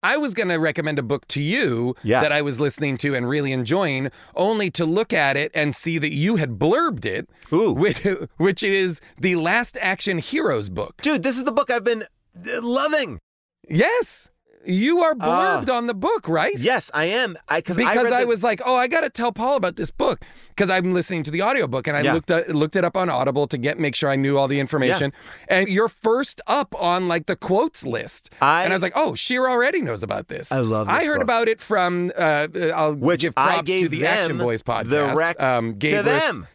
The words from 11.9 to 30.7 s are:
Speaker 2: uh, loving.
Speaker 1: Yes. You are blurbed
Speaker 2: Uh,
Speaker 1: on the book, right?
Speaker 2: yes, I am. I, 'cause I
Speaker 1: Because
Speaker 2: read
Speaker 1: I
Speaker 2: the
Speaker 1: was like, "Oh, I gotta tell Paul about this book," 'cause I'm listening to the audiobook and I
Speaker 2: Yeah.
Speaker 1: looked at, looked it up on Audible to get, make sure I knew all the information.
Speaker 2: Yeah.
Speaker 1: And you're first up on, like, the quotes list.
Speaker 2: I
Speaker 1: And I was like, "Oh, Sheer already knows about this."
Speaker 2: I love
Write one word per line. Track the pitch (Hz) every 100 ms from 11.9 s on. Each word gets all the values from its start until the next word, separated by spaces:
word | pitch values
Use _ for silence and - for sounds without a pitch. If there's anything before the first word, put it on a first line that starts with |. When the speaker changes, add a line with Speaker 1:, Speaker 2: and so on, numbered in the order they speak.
| 226 214 _ _ 175 190
Speaker 2:
uh, | 240
loving. | 233 254 294 302 233 104 _ _ _ _ -
Speaker 1:
Yes. | 156 294 480 - - - _ _ _ -
You | 185 247 339
are | 330 285
blurbed | 311 349 370 330 -
Speaker 2:
Uh, |
Speaker 1:
on | 247 240
the |
book, | 202 269 440 -
right? | 160 175 403
Speaker 2:
yes, | 156 254 -
I | 147 165
am. | 220 240 165 -
I, | 156
'cause | 170 185
I | 247
Speaker 1:
Because | 220
Speaker 2:
read | 233
Speaker 1:
I | 247
Speaker 2:
the | 240
Speaker 1:
was | 226
like, | 226 214 254
"Oh, | 254
I | 247
gotta | 330 320
tell | - 240
Paul | 214 240 277
about | 185 175
this | 165
book," | - 285 220 - - - -
'cause | 196
I'm | 185 180
listening | 180 165 175
to | 151
the | 160
audiobook | 202 269 156 127 127
and | 147
I |
Speaker 2:
Yeah. | 139
Speaker 1:
looked | 156 -
at, | 170 170
looked | 151 156 190
it |
up | 175 190
on | 180
Audible | 135 131 139 143
to | 135
get, | 123 156
make | 151 123
sure | 143
I | 139
knew | 139 139
all | 135
the | 143
information. | 135 156 131 180 139 - - - -
Speaker 2:
Yeah. | 185
Speaker 1:
And | 202
you're | 190 226
first | - 226 240 277 - -
up | 240 277 -
on, | 175 180 180
like, | 170 156
the | 185
quotes | - 190 302 - 131
list. | 117 110 - - -
Speaker 2:
I | 135 160 180
Speaker 1:
And |
I | 190
was |
like, | 180 -
"Oh, | 320 -
Sheer | - 254 254
already | 247 247 370
knows | 190 110
about | 101 104 -
this." | - -
Speaker 2:
I | 135
love | 117